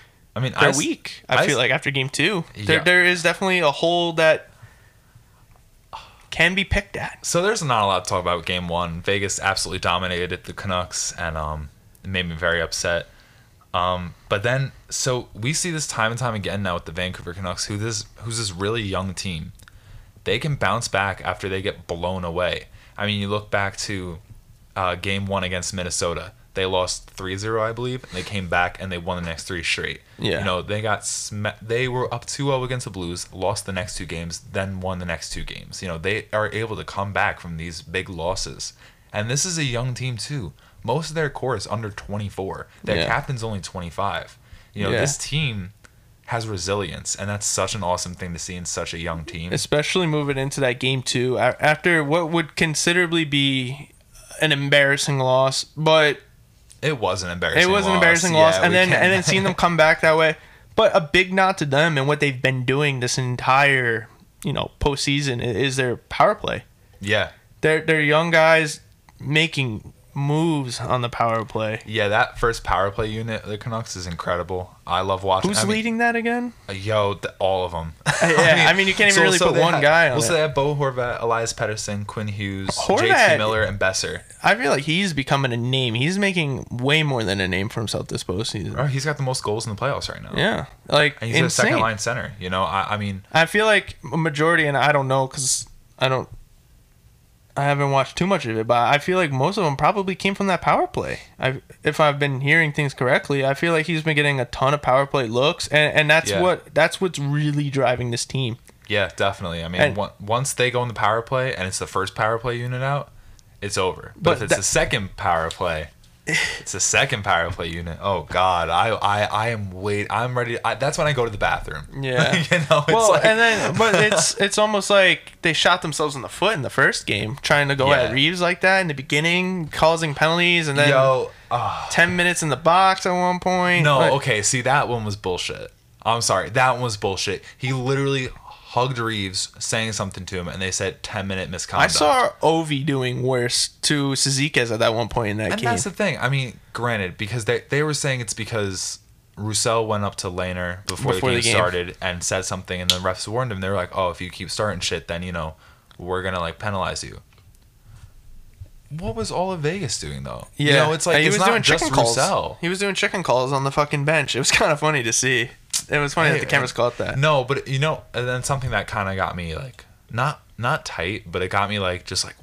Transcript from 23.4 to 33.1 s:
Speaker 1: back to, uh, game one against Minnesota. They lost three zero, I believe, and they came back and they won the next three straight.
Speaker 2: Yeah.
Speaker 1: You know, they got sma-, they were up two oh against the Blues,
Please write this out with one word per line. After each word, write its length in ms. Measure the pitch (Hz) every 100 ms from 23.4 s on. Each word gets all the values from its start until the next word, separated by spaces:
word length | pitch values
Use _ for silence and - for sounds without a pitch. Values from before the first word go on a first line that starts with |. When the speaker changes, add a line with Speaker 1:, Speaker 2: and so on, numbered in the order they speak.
| 104
Speaker 1:
back 240 | 104 98 -
to, 400 | - 98 90 82 - - - - - 98
uh, 200 | 92 90
game 300 | 98 98 98
one 180 | 98
against 300 | 90 92 87
Minnesota. 580 | 95 90 - 87 80 - - -
They 120 | 98 95
lost 440 | 92 90 - -
three 260 | - 95 95
zero, 260 | 110 113
I 80 | 110
believe, 320 | 117 123 127
and 80 | -
they 120 | 92
came 260 | 87 101 87
back 280 | 87 90 -
and 100 | 95
they 60 | 87
won 240 | 85 90
the 40 | 85
next 160 | 80 -
three 180 | 87
straight. 380 | 82 - 82 - _ -
Speaker 2:
Yeah. 200 | - 98
Speaker 1:
You 60 | 98
know, 160 | 90
they 200 | 85 104
got 240 | 107 101 -
sma-, 480 | - - 104 104 -
they 260 | 110 117 127
were 260 | 123 123
up 120 | 120 -
two 260 | - 139
oh 140 | 135 123
against 180 | 127
the 60 | 120
Blues, 400 | 95 87